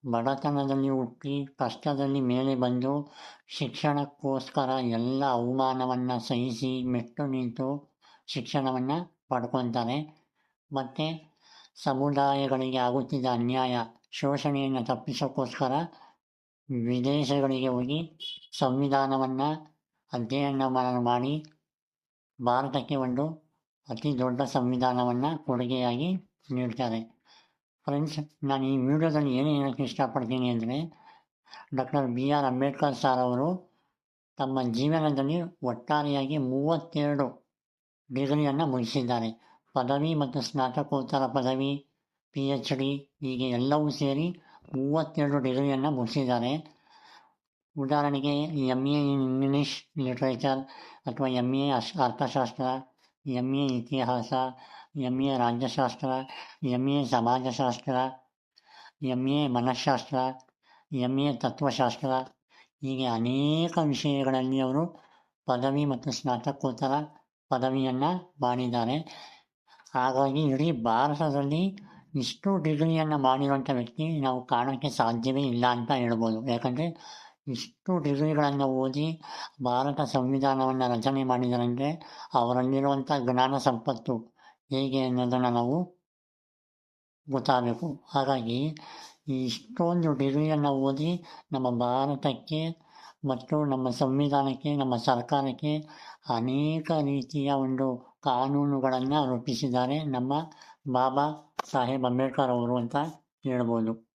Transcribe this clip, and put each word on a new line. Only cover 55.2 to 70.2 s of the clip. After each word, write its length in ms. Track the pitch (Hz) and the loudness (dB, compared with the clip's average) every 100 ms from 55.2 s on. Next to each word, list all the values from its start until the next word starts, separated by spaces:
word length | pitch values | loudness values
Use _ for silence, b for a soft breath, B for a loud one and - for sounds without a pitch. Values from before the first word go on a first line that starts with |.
ಎ 160 | 139 131 | 0 2
ರಾಜ್ಯಶಾಸ್ತ್ರ, 720 | 120 120 127 - 127 - 135 131 135 B B B 135 | 2 2 -2 0 0 0 -2 -2 -4 B B B -2
ಎಮ್ 220 | 123 131 | 0 2
ಎ 160 | 143 131 | 0 2
ಸಮಾಜಶಾಸ್ತ್ರ, 880 | 123 117 127 127 120 131 120 - 127 131 127 _ _ _ B B B B _ 131 | 2 4 2 0 0 0 0 -2 0 0 -4 _ _ _ B B B B _ -4
ಎಮ್ 240 | 127 131 | 0 0
ಎ 180 | 143 147 | 2 2
ಮನಃಶಾಸ್ತ್ರ, 680 | 123 123 123 - 131 - 131 131 131 _ _ b b b 135 | 2 0 0 2 0 0 0 0 -4 _ _ b b b -2
ಎಮ್ 240 | 123 135 | 0 2
ಎ 160 | 143 120 | 0 0
ತತ್ವಶಾಸ್ತ್ರ, 760 | 127 123 143 131 127 - 135 131 131 _ _ b b _ | -2 0 0 2 0 0 -2 -2 -2 _ _ b b _
ಹೀಗೆ 240 | 135 131 131 | -6 -2 0
ಅನೇಕ 720 | 113 117 131 143 156 165 170 | 0 0 2 2 2 2 2
ವಿಷಯಗಳಲ್ಲಿ 800 | 156 131 151 139 131 131 127 135 | 2 2 0 2 2 0 0 0
ಅವರು 440 | 131 139 170 B B B B _ - | 2 2 -2 B B B B _ -2
ಪದವಿ 400 | 123 131 139 147 | 0 2 2 0
ಮತ್ತು 260 | 123 - | -2 -4
ಸ್ನಾತಕೋತ್ತರ 800 | 120 135 120 139 135 135 117 135 143 151 - _ _ _ | -4 -2 -2 -2 -2 -4 -2 0 0 -2 -14 _ _ _
ಪದವಿಯನ್ನ 540 | 131 131 135 131 127 151 180 - - | 0 2 0 0 0 0 0 -6 -2
ಮಾಡಿದ್ದಾರೆ. 560 | 123 123 123 120 117 147 160 B B B B _ _ B - | 0 0 0 0 0 -2 -4 B B B B _ _ B -4
ಹಾಗಾಗಿ 480 | 131 127 131 | 0 2 4